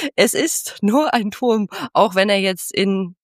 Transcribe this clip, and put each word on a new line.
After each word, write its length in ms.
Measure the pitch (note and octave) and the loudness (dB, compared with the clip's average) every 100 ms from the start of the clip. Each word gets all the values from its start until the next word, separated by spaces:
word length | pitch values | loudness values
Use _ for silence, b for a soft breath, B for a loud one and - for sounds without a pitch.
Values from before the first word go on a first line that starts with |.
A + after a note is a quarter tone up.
| D4+ - | -4 2
Es 180 | A#3 | 2
ist 440 | - D#4+ - - - | 2 -2 -4 -8 -2
nur 320 | G3+ C4 D4+ | 2 2 2
ein 180 | A#3+ G#3 | 0 -2
Turm“, 360 | - B3 A3 G3+ B B2 | -2 0 0 -2 B -2
auch 240 | - G3+ F3+ | 2 2 2
wenn 140 | G3+ | 2
er 100 | G3 | 2
jetzt 340 | F#3+ F3+ - | 0 -2 -4
in 440 | - G3 F#3+ F3+ - | -2 0 0 -4 -10